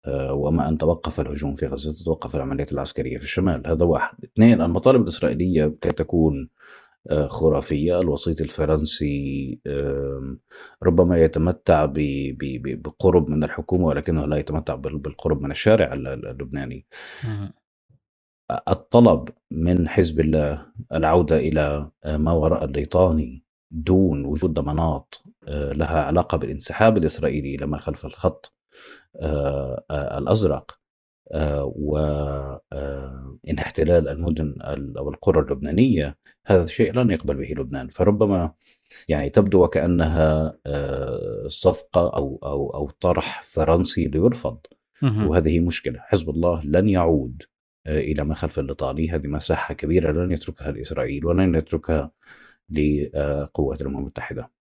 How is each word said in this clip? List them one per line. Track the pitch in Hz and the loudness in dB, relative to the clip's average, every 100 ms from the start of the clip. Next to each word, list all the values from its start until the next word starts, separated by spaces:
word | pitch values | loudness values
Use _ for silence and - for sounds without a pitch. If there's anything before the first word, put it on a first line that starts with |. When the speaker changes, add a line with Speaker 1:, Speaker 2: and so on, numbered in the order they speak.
| - | -6
Speaker 1:
آه، | 67 67 | -6 -4
وما | 69 73 80 71 | -2 0 0 0
أن | 78 | 0
توقف | 78 85 - 76 | 0 0 -4 -6
الهجوم | 73 73 73 | -6 -4 -6
في | 71 67 | -4 -6
غزة، | 67 76 76 | -4 -6 -6
تتوقف | 85 78 - - | -4 -4 -4 -6
العمليات | 67 69 71 | -4 -6 -6
العسكرية | 67 67 - - - | -6 -6 -6 -6 -8
في | |
الشمال. | 73 - 95 78 - | -6 -2 0 0 -2
هذا | 80 | 2
واحد. | 87 71 - - | 2 2 -2 -8
اثنين، | - - 113 117 | -8 6 6 6
المطالب | 85 87 127 131 | 2 2 4 4
الإسرائيلية | 104 - 76 65 90 82 76 76 | 2 0 -2 0 0 2 0 0
كي | - | -4
تكون، | - 78 85 80 69 67 _ - - _ _ - | -2 0 2 2 2 -8 _ -20 -20 _ _ -4
آه، | 76 71 | -2 -2
خرافية. | - 80 71 - 76 80 87 | 2 2 2 0 -2 0 0
الوسيط | 87 71 87 80 | 0 -2 -2 -4
الفرنسي، | 76 - 76 78 76 - 73 71 69 69 67 - - | -4 -2 0 0 0 -2 -2 -2 -4 -6 -8 -10 -6
آم، | 69 71 69 69 67 67 65 _ - - _ | -4 -4 -4 -6 -8 -10 -12 _ -20 -20 _
ربما | 92 85 90 87 | 2 4 4 4
يتمتع | 80 80 85 90 - 78 | 4 4 0 0 2 4
ب-، | 76 71 73 69 69 64 | 2 0 -2 -4 -6 -8
ب-، | 69 64 | -8 -8
ب-، | 67 62 | -8 -8
بقرب | - _ 95 85 76 | -10 _ 6 6 4
من | 76 | 0
الحكومة، | 76 - 78 90 | -2 -4 -2 2
ولكنه | 85 71 - 80 73 | 2 0 0 -2 0
لا | 76 | -2
يتمتع | 76 78 78 | -2 -4 -4
بال-، | 67 69 76 | -6 -6 -8
بالقرب | 73 - 82 76 | -10 -6 -4 -2
من | 71 | -4
الشارع | 71 107 110 73 | 0 4 4 4
ال-، | 67 65 | -2 -6
ال-، | 65 - | -8 -10
اللبناني. | 64 - 139 131 127 _ - - - | -12 -10 -8 -8 -12 _ -20 -20 -12
Speaker 2:
مم. | 117 104 98 - _ _ _ _ _ _ _ _ - - - | -8 -8 -10 -14 _ _ _ _ _ _ _ _ -8 -8 -2
Speaker 1:
الطلب | 95 - 120 117 69 64 _ _ | -4 4 8 8 6 0 _ _
من | 80 82 90 80 | -2 2 4 4
حزب | - 85 78 | 2 2 2
الله | 78 78 73 71 - - - | 2 2 0 -4 -10 -18 -6
العودة | 80 78 87 78 78 | -2 4 4 4 2
إلى، | 76 78 73 73 73 _ | 2 0 0 -2 -6 _
آه، | 76 76 | -4 0
ما | 76 | 2
وراء | 85 78 82 | 4 2 0
الليطاني | 76 67 - 90 92 78 64 65 _ _ _ | -2 -4 0 4 4 4 -2 -8 _ _ _
دون | 80 80 92 92 73 | -6 2 4 4 0
وجود | 69 73 92 | -2 -2 -2
ضمانات، | 76 71 76 82 73 _ - - _ | -2 -2 0 0 -2 _ -20 -20 _
آه، | - 73 71 | -10 -6 -4
لها | 71 73 82 | -2 0 0
علاقة | 71 85 85 78 | 2 0 0 -2
بالانسحاب | - 67 - - 113 107 | -4 -8 -10 2 4 4
الإسرائيلي | 80 - 76 73 69 | 0 0 -2 -2 -6
إلى | 69 71 | -6 -6
ما | 71 | -6
خلف | - 73 - | -6 -8 -12
الخط، | - 90 - - _ _ _ - - _ - | -4 -4 -4 -20 _ _ _ -20 -20 _ -8
آه، | 78 73 71 69 65 64 _ | -4 -2 -2 -4 -6 -10 _
آه، | 73 67 - | -6 -6 -6
الأزرق، | - 110 92 69 - _ _ _ _ _ _ | 0 2 2 -2 -8 _ _ _ _ _ _
آه، | 78 76 71 69 - | -4 -2 -2 -4 -4
و، | 73 76 76 73 73 71 69 69 _ | -2 0 0 -2 -4 -6 -8 -12 _
آه، | 69 71 69 67 65 65 - - | -10 -8 -8 -12 -14 -16 -16 -8
إن | 78 | -6
احتلال | 78 - 78 87 73 | -4 -2 4 4 2
المدن | 73 85 78 76 - | -4 -2 -2 -4 -6
ال-، | 67 67 69 60 | -8 -8 -8 -8
أو | 69 | -8
القرى | - - 80 | -2 2 2
اللبنانية، | 73 69 71 85 131 90 71 - _ _ - | 2 -4 0 2 4 4 -2 -8 _ _ 2
هذا | 95 | 2
الشيء | 80 - 107 | 4 0 0
لن | 117 117 | 2 2
يقبل | 82 - 69 | 0 -2 -4
به | 65 - | -6 -6
لبنان. | 67 69 - | -6 -8 -10
فربما | - 92 104 104 95 82 - _ _ _ - - | 0 2 4 2 2 0 -6 _ _ _ -18 -4
يعني | 76 71 | -2 2
تبدو | 107 101 95 | 2 4 6
وكأنها، | 90 - 87 85 80 78 78 78 78 - - | 6 4 2 2 2 4 4 2 -2 -6 -8
آه، | 71 69 65 65 62 - 50 - | -6 -4 -6 -6 -6 -8 -8 -8
صفقة | - 92 - - 87 | 2 2 2 0 2
أو، | 87 - 69 65 | 2 0 -4 -6
أو، | 71 71 69 | -6 -4 -4
أو | - 71 - | -6 -8 -2
طرح | 90 78 - - | 0 0 -2 -12
فرنسي | - - 78 85 92 - | -6 -2 2 4 2 0
ليرفض. | 76 76 107 233 - - _ _ _ _ | 0 2 2 2 -6 -8 _ _ _ _
Speaker 2:
مهم. | 139 107 101 | -2 0 2
Speaker 1:
وهذه | 85 78 85 | 2 4 2
مشكلة. | 87 82 - 76 | 0 -2 -6 -8
حزب | - 98 80 | 0 0 0
الله | 76 87 82 | 0 0 0
لن | 76 82 104 | 0 2 4
يعود، | 92 85 78 64 65 - _ _ _ - | 4 4 2 0 -10 -20 _ _ _ -4
آه، | 76 | -2
إلى | 76 73 | 0 -2
مخلف | 73 73 76 - | -2 -4 -4 -4
الإيطالي. | 69 69 67 69 80 | -6 -4 -4 -2 -2
هذه | 82 71 | -2 -4
مساحة | 73 - 85 - | -6 -2 -2 -2
كبيرة | 80 76 87 80 | -6 2 2 2
لن | 78 90 | 0 -2
يتركها | 82 - - 73 | -2 -6 -10 -10
لإسرائيل | 64 - 80 64 71 82 | -8 -8 -4 -4 -2 0
ولن | 87 92 | 2 4
يتركها | 80 80 80 - 80 73 _ _ - - _ _ | 2 0 -6 0 -2 -2 _ _ -20 -20 _ _
لقوات | 76 76 73 73 71 73 71 71 - 69 69 | 0 0 0 -2 -4 -2 -2 -4 -2 -2 -2
الأمم | 67 67 | -6 -6
المتحدة. | 67 - - 62 - _ | -8 -10 -10 -12 -14 _